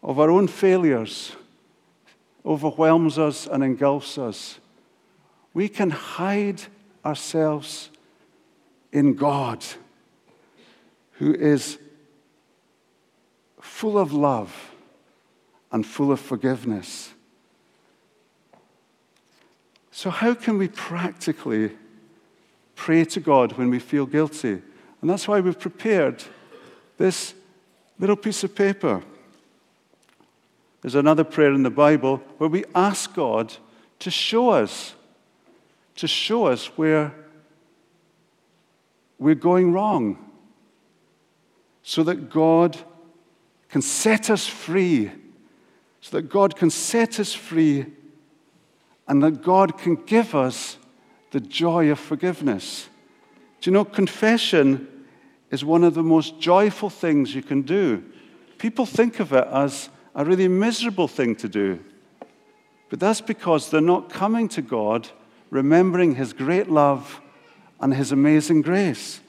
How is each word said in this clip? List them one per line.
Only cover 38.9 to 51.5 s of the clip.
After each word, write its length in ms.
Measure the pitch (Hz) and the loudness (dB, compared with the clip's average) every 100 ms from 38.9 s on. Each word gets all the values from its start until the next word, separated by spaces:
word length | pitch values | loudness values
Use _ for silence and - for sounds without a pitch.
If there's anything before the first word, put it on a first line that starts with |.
| _ _ _ | _ _ _
we're 160 | 139 | 0
going 380 | 156 170 180 180 | 2 4 4 4
wrong, 460 | 180 214 180 110 95 - - _ _ _ _ _ _ _ _ _ _ _ _ _ _ | 2 0 0 -2 -6 -12 -20 _ _ _ _ _ _ _ _ _ _ _ _ _ _
so 200 | - - | -8 -2
that 240 | 160 165 139 | 0 -2 -4
God 460 | 156 160 165 170 170 - - - _ _ _ _ _ _ | 2 4 6 4 0 -20 -20 -20 _ _ _ _ _ _
can 120 | 135 | -6
set 460 | 135 - 220 214 214 | -4 -2 0 0 0
us 160 | 208 - | -2 -2
free, 640 | - - 180 185 147 101 - - _ _ _ _ _ _ _ | -12 -4 0 2 2 0 -8 -20 _ _ _ _ _ _ _
so 160 | - - | -8 -8
that 100 | 160 | -2
God 260 | 202 196 | 2 2
can 160 | - 165 | 2 0
set 480 | - - 233 226 226 | 0 -4 0 0 -2
us 140 | 196 | -6
free, 540 | - - 160 160 139 135 - - _ _ _ _ _ _ _ _ _ - | -8 -4 2 2 2 -4 -14 -20 _ _ _ _ _ _ _ _ _ -2
and 140 | 139 | 2
that 200 | 151 151 | 2 0
God 360 | 175 185 190 - | 2 4 4 0
can 180 | 175 160 | -2 -4
give 380 | - 220 226 | 0 0 2
us 420 | 147 127 117 - - _ _ _ _ _ | -2 -2 -4 -12 -16 _ _ _ _ _
the 100 | 139 | -8
joy 500 | - | -6